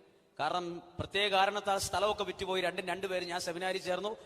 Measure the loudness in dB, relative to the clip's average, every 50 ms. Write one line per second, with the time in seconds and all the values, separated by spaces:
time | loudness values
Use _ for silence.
0 | -20 -20 _ _ _ _ _ -2 0 0 0 0 -2 -4 -6 -10 -12 -12 -8 -8
1 | -6 -2 2 2 4 6 6 6 6 6 4 0 0 0 0 0 0 0 0 2
2 | 2 2 2 0 -2 -4 -4 -6 -4 -2 0 0 0 0 0 -2 -4 -4 -4 -4
3 | -2 -2 -2 -2 -2 -2 -4 -4 -4 -4 -4 -2 -2 -2 -2 -2 -2 -2 -2 -2
4 | -2 -4 -6 -8 -12